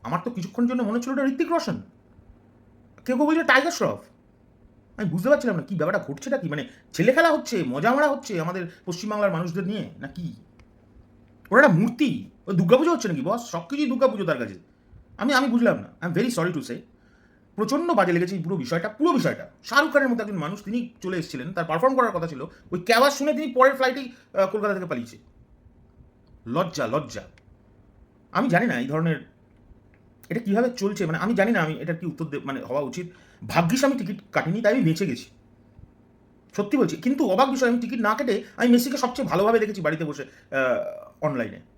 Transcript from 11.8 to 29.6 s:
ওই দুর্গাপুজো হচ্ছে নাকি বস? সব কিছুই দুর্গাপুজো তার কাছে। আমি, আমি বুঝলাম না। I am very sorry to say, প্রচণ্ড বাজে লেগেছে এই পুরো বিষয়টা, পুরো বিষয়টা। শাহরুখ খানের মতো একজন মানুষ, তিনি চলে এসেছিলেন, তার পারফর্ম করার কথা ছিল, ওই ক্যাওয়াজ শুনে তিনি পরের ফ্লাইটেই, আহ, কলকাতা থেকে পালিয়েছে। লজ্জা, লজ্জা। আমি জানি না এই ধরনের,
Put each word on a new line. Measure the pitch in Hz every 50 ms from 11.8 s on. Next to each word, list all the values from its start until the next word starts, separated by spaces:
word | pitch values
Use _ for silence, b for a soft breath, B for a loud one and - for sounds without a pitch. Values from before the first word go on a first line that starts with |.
| 202 240 240 - 302 254 165 110 95 - _ _ _
ওই | - 196
দুর্গাপুজো | 170 190 170 220 262 311 330 339
হচ্ছে | - - 208
নাকি | 170 139
বস? | 131 165 208 240 - -
সব | - 170 170 -
কিছুই | 277 285 302
দুর্গাপুজো | 254 262 240 262 254 - 196 196
তার | 165 151 127
কাছে। | 120 104 95 87 - _ _ _ _ _ - - - _ - -
আমি, | 196 254 285
আমি | 254 269 262
বুঝলাম | 226 240 240 214 165
না। | 120 98 - - _
I | - 180
am | 170 -
very | 226 247 233 -
sorry | 160 180 180
to | 156 131
say, | - 120 - - _ _ b b b b b b b b b b b b
প্রচণ্ড | - 214 214 269 277 339 349 339
বাজে | 214 190 180 175
লেগেছে | 170 180 175 196
এই | 185 156
পুরো | 165 196
বিষয়টা, | 175 127 120 165 170 170 214
পুরো | - - 285 349 311
বিষয়টা। | 262 - 135 110 - - - - _ _
শাহরুখ | - 220 269 320 320 -
খানের | 285 269 262
মতো | 240 233 220
একজন | 202 208 180
মানুষ, | 147 151 196 202 -
তিনি | 190 220 240 240 240 - _ -
চলে | 185 185
এসেছিলেন, | 180 156 - - 135 127 165 190
তার | 175 165
পারফর্ম | 165 156 165 160 262 269
করার | 262 247 226
কথা | 196 175 160
ছিল, | 165 160 131 135 165 B B B B
ওই | - 175
ক্যাওয়াজ | 175 - 233 226 254 285 269
শুনে | - 277 294 302
তিনি | 240 311 277 240
পরের | 254 254 269 277
ফ্লাইটেই, | - 262 254 254 277 269 247 B B B B _
আহ, | 185 190
কলকাতা | 190 190 214 202 208 202
থেকে | 190 185
পালিয়েছে। | 170 156 123 117 113 - - _ _ _ _ - _ - _ _ - _ _ - _ _ _ - - _ _ _ _ - - _
লজ্জা, | 113 120 151 185 165 - 147 131
লজ্জা। | 110 117 151 147 117 - 107 - - _ - _ _ - _ _ _ _ _ _ _ _ _ - _ _ _ _ _ -
আমি | 170 233 277
জানি | 262 247 226
না | 240 151 120
এই | 123
ধরনের, | 135 143 156 165 165 160 143 - - _ _ _ _ _ _